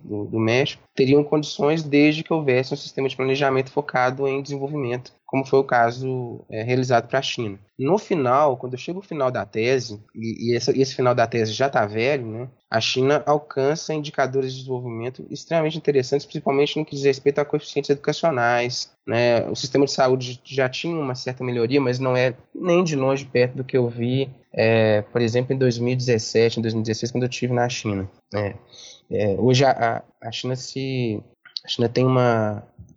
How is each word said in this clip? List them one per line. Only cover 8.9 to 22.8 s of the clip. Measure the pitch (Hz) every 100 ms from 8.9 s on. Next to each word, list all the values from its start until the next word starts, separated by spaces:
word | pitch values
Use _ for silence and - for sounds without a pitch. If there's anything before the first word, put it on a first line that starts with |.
| 180
o |
final | - 160 131
da | 120
tese, | 101 110 113 131 117 104 -
e, | - 113 - 113
e | 120
esse, | 135 127
esse | 131
final | - 127
da | 123 117
tese | 120 110
já | 107 135
tá | 135 104
velho, | 107 120 147 117
né, | 110 131 _ _
a | 135
China | - 131 131 147
alcança | 147 151 151 - 135 160 -
indicadores | 156 147 - 131 131 131
de | 131
desenvolvimento | 131 127 123 113 117 131 -
extremamente | 147 - 165 156 160
interessantes, | 151 143 127 143 -
principalmente | 160 - 139 147 -
no |
que | 156
diz | 143
respeito | 139 135 143 143
a |
coeficientes | 147 - - - 139
educacionais, | 143 - 151 135 127 120 120 120 127 - _ -
né? | 113 120 117 -
O |
sistema | - - 143
de | 139
saúde | - 131 131 123 123
já | - 135 127
tinha | 131 170 165
uma | 139
certa | 127 131 127
melhoria, | 127 120 113 139
mas | 131 127
não | 131 127
é | 127 123 _
nem | - 180 175